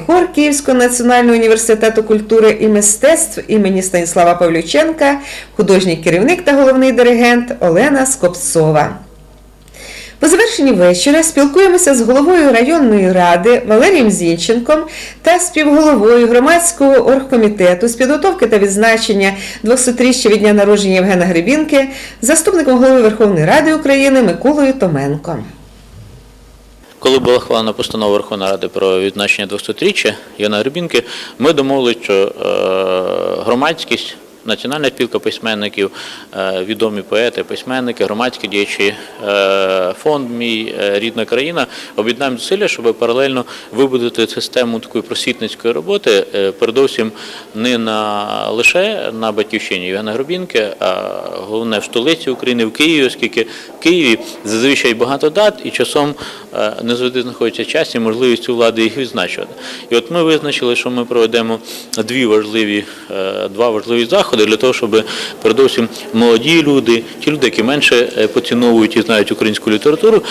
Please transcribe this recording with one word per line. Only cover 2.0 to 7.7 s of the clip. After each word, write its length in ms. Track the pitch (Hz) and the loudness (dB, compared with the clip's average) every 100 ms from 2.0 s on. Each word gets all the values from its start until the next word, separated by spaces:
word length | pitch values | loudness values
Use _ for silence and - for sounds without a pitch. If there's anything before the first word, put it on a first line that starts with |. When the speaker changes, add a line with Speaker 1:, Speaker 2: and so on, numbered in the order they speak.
Speaker 1:
культури 540 | 214 214 214 226 214 214 | 0 0 2 4 4 4
і 80 | 220 | 2
мистецтв 720 | 208 202 - 277 320 - - - | 2 2 2 2 2 0 -6 -2
імені 340 | 214 190 190 | 0 2 0
Станіслава 520 | 185 180 170 185 170 | -2 -2 -2 2 2
Павлюченка, 840 | 175 170 165 165 285 320 320 285 285 - - - - | 4 2 0 0 0 0 2 0 0 -6 -16 -10 -2
художній 400 | 190 190 185 160 | 2 4 2 0
керівник 460 | 175 165 247 359 | 0 2 2 0
та 100 | 294 | 2
головний 400 | 277 262 262 262 | 4 4 4 4
диригент 600 | 247 240 233 240 240 247 - | 4 4 4 4 2 0 -2
Олена 460 | 180 | 2